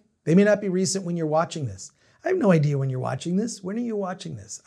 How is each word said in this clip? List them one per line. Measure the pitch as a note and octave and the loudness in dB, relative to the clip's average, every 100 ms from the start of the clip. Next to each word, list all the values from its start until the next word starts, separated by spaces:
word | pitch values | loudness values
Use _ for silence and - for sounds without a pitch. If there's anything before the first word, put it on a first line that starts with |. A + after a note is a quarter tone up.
| _ _ D3+ | _ _ 4
They | F3 | 6
may | |
not | G#3 G#3 | 6 4
be | G3+ | 0
recent | F3+ F#3+ F#3+ F3 | 0 0 -2 -4
when | E3+ | -4
you're | D#3 | 0
watching | D#3 E3+ D#3+ B2 | 0 0 -4 -8
this. | F#2+ - _ _ _ | -8 -16 _ _ _
I | F4 | -4
have | F#4 | 2
no | G#3+ | 4
idea | E3 D3 C#3 | 6 4 2
when | C3+ | -2
you're | B2+ | -2
watching | A#2+ C3 E3+ F#3 | -4 -4 -2 -2
this. | A#3 - | -2 -6
When | F3+ A3 | -8 -6
are | |
you | A#3+ G#3 | -4 -4
watching | F#3 F3+ E3+ A#2 | -6 -8 -10 -12
this? | G#2 - | -14 -14